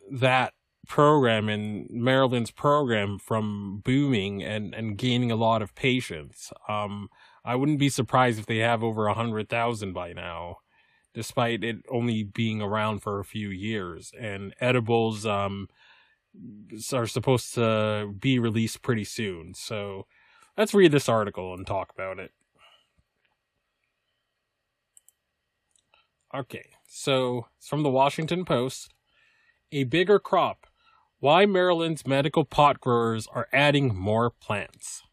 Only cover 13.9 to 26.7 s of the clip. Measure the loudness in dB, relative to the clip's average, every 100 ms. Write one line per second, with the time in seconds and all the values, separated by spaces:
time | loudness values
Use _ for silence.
13.9 | -12 -16 -14 -10 -10 -12 -4 0 0 2
14.9 | 2 2 -2 -2 -2 -2 -6 -10 _ _
15.9 | _ _ _ _ -20 -20 -20 -18 -14 -6
16.9 | -4 -2 -2 0 0 0 0 2 2 0
17.9 | -2 -6 -4 0 2 2 0 -2 -2 -2
18.9 | -2 -4 -6 -8 -8 -12 -16 -10 -8 -8
19.9 | -10 -14 _ _ _ _ -2 2 8 8
20.9 | 8 2 0 0 -4 -8 -8 -6 -6 -6
21.9 | -8 -10 -10 -14 _ _ _ _ _ _
22.9 | _ _ _ _ _ _ _ _ _ _
23.9 | _ _ _ _ _ _ _ _ _ _
24.9 | _ _ _ _ _ _ _ _ _ _
25.9 | _ _ _ _ -12 -10 -14 -18